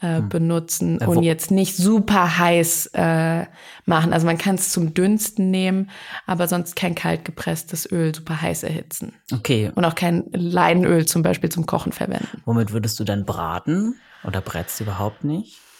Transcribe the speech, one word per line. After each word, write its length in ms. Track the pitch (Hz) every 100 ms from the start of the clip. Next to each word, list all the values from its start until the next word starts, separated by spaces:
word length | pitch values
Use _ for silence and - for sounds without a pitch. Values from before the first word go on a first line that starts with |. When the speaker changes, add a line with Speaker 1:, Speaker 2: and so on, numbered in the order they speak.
Speaker 1:
äh, 160 | 175 160
Speaker 2:
hm. 100 | 104
Speaker 1:
benutzen 680 | 165 165 170 165 - 175 165
Speaker 2:
Ja, 80 | -
Speaker 1:
und 80 | 170
Speaker 2:
wo 60 |
Speaker 1:
jetzt 300 | 170 160 -
nicht 260 | 190 190 -
super 600 | 185 220 214 202 175 170
heiß, 500 | 175 170 165 - -
äh, 520 | - 170 165 165 165 - - - - -
machen. 260 | 160 165
Also 140 | 165 165
man 120 | 165
kann's 320 | 202 185 -
zum 220 | - 165
Dünsten 560 | 160 190 214 214 - 185
nehmen, 400 | 185 185 190 196 - - - -
aber 220 | 175 175
sonst 260 | 175 170 -
kein 180 | 185 170
kalt 280 | 170 165
gepresstes 680 | 165 - - 165 - 165 -
Öl 240 | 175 160
super 280 | 156 160 156
heiß 220 | 170 165
erhitzen. 500 | - 156 - - - - -
Speaker 2:
Okay. 380 | 123 107 120 107 -
Speaker 1:
Und 100 | 165
auch 100 | 160
kein 300 | 175 170 -
Leinöl 720 | - 175 175 170 175 180 170 160
zum 160 | 170
Beispiel 280 | 165 175 165
zum 160 | 170 160
Kochen 240 | - -
verwenden. 480 | - - - - - -
Speaker 2:
Womit 180 | 117 107
würdest 280 | 110 107 -
du 40 |
dann 220 | 104 101 95
braten 720 | 87 82 85 - 170 220 254 _ -
oder 180 | - 95
brätst 380 | - 85 85 -
du 40 | 104
überhaupt 380 | 95 101 -
nicht? 360 | 143 160 214 - - -